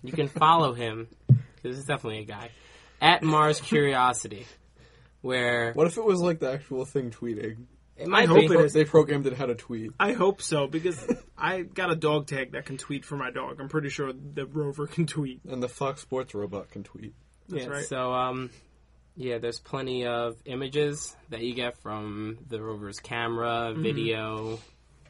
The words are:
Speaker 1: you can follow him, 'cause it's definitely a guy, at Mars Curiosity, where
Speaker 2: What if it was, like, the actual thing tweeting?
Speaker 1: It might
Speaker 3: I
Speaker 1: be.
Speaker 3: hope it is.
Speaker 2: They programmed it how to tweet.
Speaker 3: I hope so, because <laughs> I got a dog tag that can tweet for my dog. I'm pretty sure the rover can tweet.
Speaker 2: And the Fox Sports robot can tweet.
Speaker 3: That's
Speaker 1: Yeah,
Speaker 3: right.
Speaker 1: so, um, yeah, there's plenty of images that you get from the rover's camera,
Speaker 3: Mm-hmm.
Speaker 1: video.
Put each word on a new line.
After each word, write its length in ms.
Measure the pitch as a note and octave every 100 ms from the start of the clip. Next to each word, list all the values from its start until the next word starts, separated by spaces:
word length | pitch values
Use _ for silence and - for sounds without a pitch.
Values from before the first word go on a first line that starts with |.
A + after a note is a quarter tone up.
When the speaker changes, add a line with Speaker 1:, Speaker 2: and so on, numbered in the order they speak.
Speaker 1:
you 100 | B2+
can 160 | D#3 C#3+
follow 440 | E3 D#3 D#3+ D3
him, 340 | A#2+ A#2 A2 A2+ - _
'cause 480 | B2 - - B2+ B2+
it's 60 |
definitely 360 | C#3 C#3 A#2+ G#2+
a 40 |
guy, 260 | G#2 G#2 A#2 - - - - -
at 220 | D3+ F3
Mars 380 | D#3 D#3 D3+ D3+
Curiosity, 880 | - D#3 C#3+ C3 B2+ B2 A2 G#2 - - _ _ - _ - _
where 520 | C3 B2+ B2 A#2+ A#2
Speaker 2:
What 140 | A#2+ E3
if 100 | G3
it 80 |
was, 160 | A3 F#3
like, 180 | F3 E3
the 120 | C3+
actual 320 | C#3 - C3
thing 260 | C#3+ C#3+ B2
tweeting? 560 | A2+ A#2+ G#2+ A2+ A2+ B2 _ _ -
Speaker 1:
It 100 | -
might 240 | G3+ A#3
Speaker 3:
I 40 |
Speaker 1:
be. 120 | D#3+ D#3
Speaker 3:
hope 40 | E3
it 20 | D3+
is. 60 |
Speaker 2:
They 120 | D3
programmed 420 | D3+ D#3+ D3 C#3+ C3+
it 60 |
how 140 | B2 C3+
to 100 | A#2+
tweet. 340 | - A#2 A2 -
Speaker 3:
I 140 | G3+
hope 280 | A#3 F#3 G3
so, 280 | - D#3 C#3
because 360 | D#3+ F3 D#3+ - A#3+
<laughs> 140 | - -
I 240 | D#3 F#3
got 280 | F3 - F3+
a 60 | E3
dog 320 | D#3 D3+ C#3+
tag 240 | C#3 C3
that 120 | C3+ C3
can 100 | C3+
tweet 280 | - C#3+
for 120 | - C#3+
my 140 | B2+
dog. 280 | B2+ C3 C3+
I'm 80 | C#3
pretty 200 | D#3 C#3+
sure 240 | C#3 C#3
the 340 | C3 C#3+ C#3+ C3+
rover 400 | C#3+ D3 C#3+ D3
can 200 | - D#3+
tweet. 340 | D#3 C#3 B2+ -
Speaker 2:
And 120 | C3
the 60 | B2
Fox 320 | - C#3 C3+
Sports 300 | - C3 B2+
robot 360 | G#2 G2+ G2 F#2
can 140 | -
tweet. 300 | G2 - G#2+ - _ _ -
Speaker 3:
That's 160 | E3+
Speaker 1:
Yeah, 40 | B2
Speaker 3:
right. 140 | C#3+
Speaker 1:
so, 280 | C#3+ C3 B2+
um, 380 | B2+ B2+ B2+ B2+ - _ _ _ _ _ -
yeah, 220 | B2+ A#2
there's 200 | A#2 A#2
plenty 480 | - C#3 C3 B2+ A#2+
of 300 | A#2+ A#2+ A2+
images 720 | - B2+ C3+ C#3+ D3 D3 - - -
that 100 | A2
you 140 | A#2+
get 220 | B2 A#2+ A#2+
from 600 | A2 G#2+ G#2+ G#2 G#2+ A2+ -
the 140 | A2+
rover's 380 | A2 G#2 G#2 G#2
camera, 720 | - A#2+ A#2 A#2 A#2 A#2 A#2
Speaker 3:
Mm-hmm. 100 | A2
Speaker 1:
video. 760 | A2 A2+ A2+ A2 A2 A2 A2 A2+ - _ _ _ -